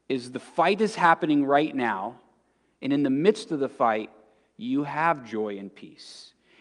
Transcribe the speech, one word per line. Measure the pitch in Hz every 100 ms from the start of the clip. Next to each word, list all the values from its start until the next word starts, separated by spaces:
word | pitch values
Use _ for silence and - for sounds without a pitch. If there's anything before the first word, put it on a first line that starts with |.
| -
is | 135 123
the | 127
fight | - - 170 202
is | 214 -
happening | 175 165 165 147 135
right | 143 156 135
now, | 117 98 107 123 _ _ _ _ _ _
and | 135
in | 143
the | 143
midst | 135 180 220 -
of | 151
the | 135
fight, | - 120 110 107 - _ _ _ -
you | 120 135
have | 147 147 165 151 117
joy | 110 107 101
and | 98
peace. | - 95 - - - - _ _ _